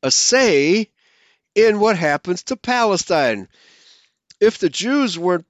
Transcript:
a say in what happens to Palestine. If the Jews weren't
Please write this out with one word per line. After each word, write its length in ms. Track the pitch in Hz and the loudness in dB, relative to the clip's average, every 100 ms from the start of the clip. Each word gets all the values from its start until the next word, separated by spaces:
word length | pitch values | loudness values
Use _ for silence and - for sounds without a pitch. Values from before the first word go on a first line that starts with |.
a 80 | 135 | -2
say 760 | - - 247 247 147 147 202 214 _ _ _ _ _ _ | -2 0 2 2 2 2 0 -2 _ _ _ _ _ _
in 240 | - 220 208 | 2 2 2
what 200 | 214 190 | 0 0
happens 460 | 156 147 - 180 | -2 -2 -4 -8
to 120 | - 254 | -6 -8
Palestine. 920 | - 247 226 185 - 170 131 107 95 _ _ _ _ _ _ _ _ - | -4 -2 0 -2 -2 0 0 -2 -8 _ _ _ _ _ _ _ _ 0
If 160 | 214 - | 0 0
the 140 | 175 | -4
Jews 480 | - 220 285 262 170 | -4 -2 0 -2 -2
weren't 260 | 175 175 165 | -2 -4 -6